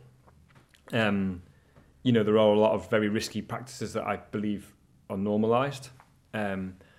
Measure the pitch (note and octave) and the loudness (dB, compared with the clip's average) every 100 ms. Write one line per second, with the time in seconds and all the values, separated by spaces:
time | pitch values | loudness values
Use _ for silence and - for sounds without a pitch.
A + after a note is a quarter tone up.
0 | - _ _ _ _ _ _ _ - A#2 | -20 _ _ _ _ _ _ _ -4 0
1 | G#2+ G2+ F#2+ F2 - _ _ - _ _ | 2 0 -2 -6 -14 _ _ -20 _ _
2 | B2+ A2+ G#2 A2 G#2+ G#2 G#2+ G2+ - A2 | 2 2 4 4 6 6 4 2 0 0
3 | G#2+ G#2+ - G#2+ F#2+ A#2 B2 - G#2 G#2 | 0 -2 -4 -8 -8 -10 -12 -10 -8 -6
4 | G#2 G2 - G#2+ G#2 G2+ - _ _ _ | -6 -6 -6 -6 -4 -6 -10 _ _ _
5 | - G2 G#2 G#2 A2 A#2+ C#3 C#3 - - | -10 -4 -2 0 2 2 0 -6 -16 -20
6 | _ _ _ G#2+ G2+ F#2+ F#2 F#2+ - | _ _ _ -6 -4 -4 -8 -12 -20